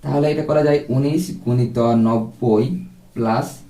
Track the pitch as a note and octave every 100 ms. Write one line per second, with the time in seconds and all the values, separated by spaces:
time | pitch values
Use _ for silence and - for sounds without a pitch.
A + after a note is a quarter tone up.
0 | C#3+ C#3+ D3+ D3 D3+ D3+ D3 D3 - B2
1 | C#3+ D#3+ F3+ D3 A#2+ A#2+ A#2+ A#2+ A#2 A#2
2 | A2+ A2+ A2 - A#2+ G#2+ B2+ - - -
3 | - - A2+ A2+ - -